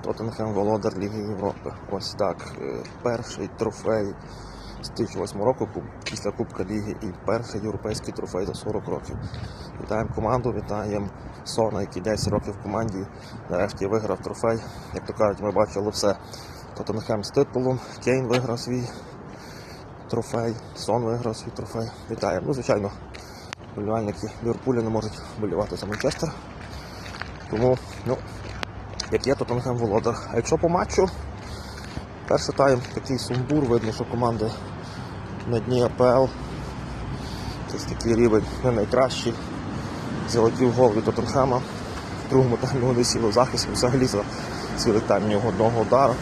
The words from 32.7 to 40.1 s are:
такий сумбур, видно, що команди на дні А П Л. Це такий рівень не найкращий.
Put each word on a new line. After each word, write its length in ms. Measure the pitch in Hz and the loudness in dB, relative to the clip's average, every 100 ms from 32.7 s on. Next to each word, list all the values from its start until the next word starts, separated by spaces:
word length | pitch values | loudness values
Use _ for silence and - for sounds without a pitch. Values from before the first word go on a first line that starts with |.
| 127 123 | 6 2
такий 240 | - - 127 | -6 -2 -4
сумбур, 480 | - 123 127 151 135 | 0 -2 2 2 4
видно, 260 | 117 107 | 4 2
що 140 | 110 120 | -2 -2
команди 460 | 120 120 117 107 - - - - - - - - - - | 2 2 2 0 -2 -8 -10 -10 -10 -10 -10 -8 -8 0
на 120 | 117 | 0
дні 240 | 107 123 | 2 4
А 60 | 120 | 4
П 140 | - | 6
Л. 260 | 127 123 131 - - - - - - - - - - - - - - | 8 8 6 2 -8 -6 -6 -8 -8 -6 -6 -6 -6 -6 -6 -6 -6
Це 240 | 104 - 113 | -6 -4 -2
такий 200 | 117 113 | 2 6
рівень 280 | 120 107 95 - | 8 6 4 0
не 80 | 127 | 2
найкращий. 640 | 117 104 117 127 - 120 113 - - - - - - - | 2 4 4 4 2 -2 -2 -6 -6 -6 -6 -6 -6 -6